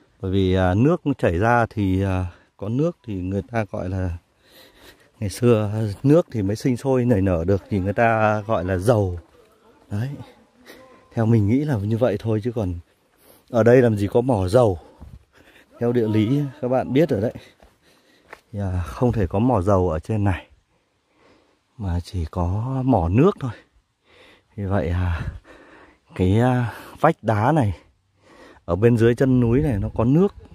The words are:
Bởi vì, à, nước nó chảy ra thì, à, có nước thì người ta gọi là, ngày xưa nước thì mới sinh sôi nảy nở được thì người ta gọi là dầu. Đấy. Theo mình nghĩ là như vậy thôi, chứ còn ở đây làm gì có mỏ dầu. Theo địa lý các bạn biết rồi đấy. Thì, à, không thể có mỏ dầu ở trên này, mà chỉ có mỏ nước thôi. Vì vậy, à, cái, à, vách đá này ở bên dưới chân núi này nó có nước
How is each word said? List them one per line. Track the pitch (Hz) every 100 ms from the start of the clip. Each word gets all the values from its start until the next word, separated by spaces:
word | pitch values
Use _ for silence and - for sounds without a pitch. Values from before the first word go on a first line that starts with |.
| _ _
Bởi | 95
vì, | 98 92
à, | 92 92
nước | 95 139 175 143
nó | 131
chảy | 107 85
ra | 110 120 113
thì, | - 98 92
à, | 98 92 90 - _ _
có | 98
nước | 123 165 - -
thì |
người | 95 90 98
ta | - 117 104
gọi | 107 92
là, | 95 92 85 - _ _ - - _ - - _ _
ngày | 104
xưa | - 120 110 107 107 110 98
nước | 135 156 -
thì | 113
mới | 98 110
sinh | 139 120
sôi | 135 131
nảy | 120 104
nở | 95 85 85
được | 98 -
thì | 104
người | 95
ta | 101 117 110 107 107 104
gọi | 107
là | 90 92
dầu. | 98 113 95 85 - _ _ _ _ _ _
Đấy. | 104 131 143 - _ _ _ - - - - _
Theo | - 110
mình | 117 98
nghĩ | 127
là | 151 113
như | 104 113
vậy | 120 101
thôi, | 113 110
chứ | 113
còn | 117 95 87 - _ _ _ _ _ _
ở | 120
đây | 110 127
làm | 120 104
gì | 101
có | 120
mỏ | 127 110 92
dầu. | 117 117 90 - - - - _ _ _ - _ -
Theo | 120
địa | 123 110
lý | 107 107 143 139 120
các | 123
bạn | 127 -
biết | 127 165
rồi | 110
đấy. | 123 - - _ - _ _ _ _ _ _ - _
Thì, | 101
à, | 98 90 85
không | - 123
thể | 113 90
có | 98
mỏ | 123 113
dầu | 87 98 90
ở | 80
trên | - 110
này, | 101 90 - _ _ _ _ _ _ _ _ _ _ _ _ -
mà | 98 87
chỉ | - 92
có | 80 92 87 101 123 131
mỏ | 131 113 82
nước | 104 180 -
thôi. | 131 - _ _ _ _ _ _ - _ _ -
Vì |
vậy, | 98 98 76
à, | 90 90 82 - - - - - - - _ _
cái, | - 92 107
à, | 123 123 117 - - -
vách | 151 160
đá | 107 104 120
này | 156 110 80 _ _ _ _ _ - - - -
ở | 90
bên | 117 120
dưới | 117
chân | 120 135 127
núi | 117 123
này | 156 101
nó | 107
có | -
nước | 117 151 202 - -